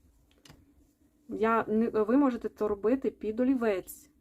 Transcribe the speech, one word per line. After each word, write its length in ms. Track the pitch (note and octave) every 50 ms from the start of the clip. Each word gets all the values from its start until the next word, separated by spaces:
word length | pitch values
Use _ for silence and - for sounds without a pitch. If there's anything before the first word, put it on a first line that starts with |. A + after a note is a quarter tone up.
| _ _ _ _ _ _ _ _ - - - _ _ _ _ _ _ _ _ _ _ _ _ _ _ -
Я 360 | A3 F#3+ G#3 A3+ A3+ A3+ - -
не, 220 | G#3+ A3 A3+ A#3
ви 280 | - G#3+ G#3+ G3+ A#3+ C#4
можете 320 | D4 C4+ A#3+ A#3 - G#3+
то 180 | - - G#3+ G#3
робити 440 | G#3 G3+ G3 G#3+ B3+ C4+ - A3
під 280 | - - - G#3 G#3+ A3
олівець 680 | B3 B3+ C#4 B3+ A#3 A3+ G3+ F#3 F3 - - - - _ _ _